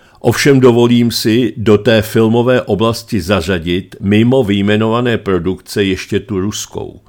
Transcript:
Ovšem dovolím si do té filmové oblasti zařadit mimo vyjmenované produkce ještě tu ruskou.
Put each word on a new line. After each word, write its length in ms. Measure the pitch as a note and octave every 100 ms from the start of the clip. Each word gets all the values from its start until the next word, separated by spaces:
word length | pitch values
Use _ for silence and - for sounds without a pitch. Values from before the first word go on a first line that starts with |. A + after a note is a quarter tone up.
| _ _
Ovšem 400 | - A2+ D3+ C3+
dovolím 500 | B2+ A#2 A#2+ A#2+ A#2+
si 440 | - A2+ A2+ A#2+ -
do 220 | G#2 G#2
té 240 | A2+ A2
filmové 600 | G#2 A#2 A2 A#2+ A#2+ B2+
oblasti 580 | - G2 A2+ A2+ - G#2+
zařadit 760 | E2 G2 E2 F#2 D#2+ F2+ G2 -
mimo 440 | G2 G#2 A#2+ C3
vyjmenované 760 | G#2 G2+ G2+ G#2+ A2 A#2 B2 G#2+
produkce 680 | G2 F2+ E2+ F#2 - -
ještě 360 | G2 F#2+ - G2+
tu 200 | - G2
ruskou. 600 | G2+ G2 - - G2+ -